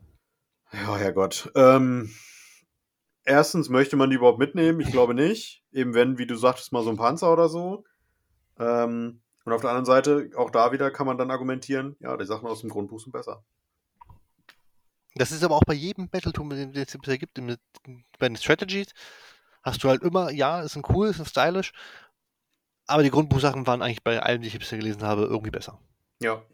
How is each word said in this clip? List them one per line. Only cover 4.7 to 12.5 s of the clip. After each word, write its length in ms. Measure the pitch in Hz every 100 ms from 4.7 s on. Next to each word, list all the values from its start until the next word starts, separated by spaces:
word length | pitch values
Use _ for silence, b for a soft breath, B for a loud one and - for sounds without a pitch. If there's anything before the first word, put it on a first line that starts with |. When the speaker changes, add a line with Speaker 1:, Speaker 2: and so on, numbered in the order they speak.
| 165
Speaker 1:
Ich 100 | 135
glaube 220 | 131 120
nicht. 460 | 120 160 220 - - _
Eben 220 | 135 123
wenn, 240 | 117 123 127
wie 100 | 120
du 80 | 117
sagtest, 380 | 127 127 -
mal 100 | 123
so 60 | 113
ein 80 | 110
Panzer 340 | 117 165 180
oder 160 | 165 165
so. 380 | 165 180 202 - _ _ _ _ _ _ -
Ähm, 640 | 117 117 120 117 117 120 _ _ -
und 80 |
auf 80 | 117
der 80 | 123
anderen 160 | 123 127
Seite, 440 | 131 139 147 123 -
auch 160 | 120
da 220 | 113 120
wieder 180 | 135 139
kann 160 | 135 135
man 100 | 127
dann 140 | 127
argumentieren, 640 | 131 131 131 - 135 139 143
ja, 160 | 123 131
die 80 | 139
Sachen 220 | 107
aus 120 | 117